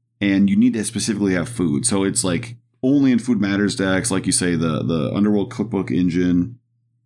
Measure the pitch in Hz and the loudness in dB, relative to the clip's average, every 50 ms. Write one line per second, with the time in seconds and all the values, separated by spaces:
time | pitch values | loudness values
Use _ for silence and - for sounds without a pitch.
0 | _ _ _ - 101 101 98 98 101 95 98 104 117 127 120 113 101 - - 104 | _ _ _ -4 0 0 2 4 4 4 4 4 4 4 2 0 -4 -4 -4 -4
1 | - 117 107 98 101 95 92 87 80 - - - 92 80 71 69 - - 101 98 | -2 -2 -2 0 0 0 0 0 -2 -4 -4 -2 -2 0 0 0 0 0 0 0
2 | 95 98 - - - 92 87 80 - - - - _ _ _ - - 131 143 143 | 0 0 0 -2 -2 -2 -2 -4 -6 -8 -14 -18 _ _ _ -4 0 2 2 4
3 | 139 135 123 117 117 123 120 101 101 98 101 98 104 98 87 - 98 95 95 92 | 4 4 2 2 2 0 0 0 0 0 0 0 0 0 0 -2 -2 0 0 0
4 | 80 - 95 95 92 92 87 - 92 87 87 80 82 82 76 - - - 82 80 | 0 0 -2 -2 -2 0 -2 0 0 0 0 0 0 -2 -2 -2 -2 -2 -2 -2
5 | 69 - - 95 101 107 104 104 95 - - - 101 - 98 98 90 - 64 85 | -2 -2 0 0 2 2 2 0 -2 -4 -4 -6 -6 -4 -2 -4 -4 -2 -2 0
6 | 92 90 80 90 90 90 90 90 90 - - - _ _ _ _ _ _ _ _ | 0 0 0 0 2 2 2 2 0 -2 -6 -16 _ _ _ _ _ _ _ _
7 | _ | _